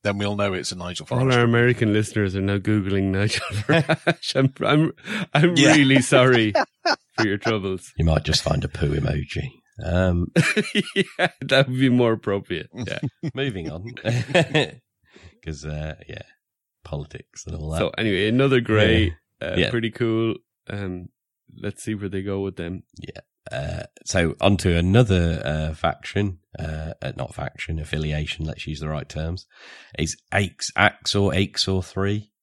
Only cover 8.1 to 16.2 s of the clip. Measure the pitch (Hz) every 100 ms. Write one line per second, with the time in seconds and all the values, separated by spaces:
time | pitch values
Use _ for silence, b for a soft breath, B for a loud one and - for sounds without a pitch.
8.1 | 78 - 76 - 69 - - 71 73 -
9.1 | 76 - - - - _ - - 87 92
10.1 | 87 87 - - - 208 214 - 196 -
11.1 | - 175 _ 139 135 131 127 135 123 120
12.1 | 113 - 101 - 85 - 110 117 - 131
13.1 | _ 160 131 139 95 80 78 110 120 -
14.1 | 120 117 175 160 160 131 - _ _ b
15.1 | b b b - 73 76 76 78 73 -
16.1 | -